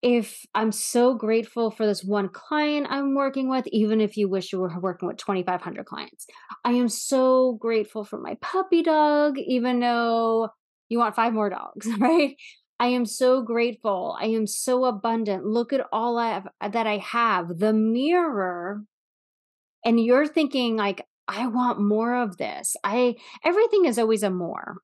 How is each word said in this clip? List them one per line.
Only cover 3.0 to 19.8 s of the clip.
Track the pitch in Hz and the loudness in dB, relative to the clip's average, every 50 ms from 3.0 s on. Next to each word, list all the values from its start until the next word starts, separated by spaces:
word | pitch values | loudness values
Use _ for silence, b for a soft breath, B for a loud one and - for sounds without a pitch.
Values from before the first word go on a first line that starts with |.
| 277 277 269 | -2 0 0
working | 277 277 269 269 269 269 254 | 0 0 -2 -2 -2 -2 -2
with," | 262 262 247 - | -2 -2 -2 0
even | - 220 214 214 220 220 | 0 2 2 2 2 2
if | 214 208 - | 2 0 0
you | 214 208 190 | -2 -2 0
wish | 185 190 180 - - | 0 -2 -4 -4 -4
you | 185 | -4
were | 185 180 165 175 | -4 -4 -6 -4
working | 175 190 175 175 - 175 | -6 -6 -6 -4 -8 -8
with | - | -8
twenty-five | - - - 196 185 175 185 180 175 - | -8 -6 -4 -4 -2 -2 -2 -4 -4 -4
hundred | 175 170 - - | -8 -10 -10 -12
clients. | - - - 71 - _ _ - B B B B B B B _ | -12 -12 -14 -14 -14 _ _ -20 B B B B B B B _
"I | 247 240 | 0 2
am | 247 247 233 | 2 2 0
so | 208 - - - 269 262 254 262 254 254 254 254 247 | -2 -4 -6 -2 0 2 4 4 4 4 4 2 0
grateful | 214 - 233 226 220 208 214 - 220 208 | -2 -4 -2 0 0 -2 -2 -8 -12 -10
for | 208 - - | -10 -12 -12
my | - - - - | -10 -10 -12 -10
puppy | - - - 381 381 381 359 330 330 | -10 -4 -2 -2 0 2 2 2 4
dog," | 330 311 311 302 302 294 294 294 302 277 269 | 4 4 4 4 4 4 4 2 2 0 -2
even | - - 254 254 233 254 247 240 | -4 -2 -2 0 0 0 0 0
though | 240 240 240 233 233 233 226 226 226 226 226 226 226 220 - _ _ _ _ _ _ _ | 0 0 0 0 0 2 2 2 2 2 2 0 0 -2 -6 _ _ _ _ _ _ _
you | 226 233 | -2 0
want | 240 214 208 | 0 0 0
five | - 226 240 226 | 0 0 0 2
more | 214 214 202 | 0 0 -2
dogs, | 180 - - - - - 208 | -2 -6 -10 -12 -14 -10 -6
<laughs> | 220 233 202 | -6 -2 2
right? | 226 254 320 339 294 269 277 B B B B B B _ _ _ | 2 4 4 4 4 2 -2 B B B B B B _ _ _
"I | 240 247 | 0 0
am | 247 247 240 | 2 0 0
so | 214 - - 262 254 254 269 247 | -2 -2 0 4 4 4 4 2
grateful. | 214 233 233 233 240 233 - _ 214 202 185 180 - - - | -2 -2 0 0 0 -2 -4 _ -2 -2 -2 -2 -4 -6 -4
I | - | -2
am | 220 226 226 220 | 0 0 0 0
so | 208 - - - - 254 247 254 | -2 -4 -6 -2 0 2 2 2
abundant. | 254 233 202 - 233 226 226 226 208 196 185 - | 2 0 0 -2 -2 0 0 0 -2 -2 -4 -2
Look | 208 214 233 240 233 277 | -2 0 0 0 0 -2
at | 269 - - - | -2 -2 -2 -2
all | 220 226 240 240 233 | -2 -2 0 0 0
I | 233 226 220 | -2 -2 -2
have, | 185 196 190 _ _ - 208 202 | -4 -8 -12 _ _ -8 -4 -2
that | 233 226 | -2 0
I | 226 208 208 | 0 -2 -4
have." | 196 - - 233 233 226 208 180 175 170 175 160 | -4 -4 -2 0 2 2 2 0 -2 -4 -4 0
The | 196 220 220 | 2 2 4
mirror, | 220 214 220 226 240 262 302 349 359 349 320 262 208 190 185 180 175 175 180 202 208 214 _ _ _ _ _ _ _ _ _ _ _ _ _ _ _ _ _ _ _ | 4 2 2 2 0 2 2 2 2 2 0 0 -2 -2 -2 -4 -6 -6 -8 -8 -10 -12 _ _ _ _ _ _ _ _ _ _ _ _ _ _ _ _ _ _ _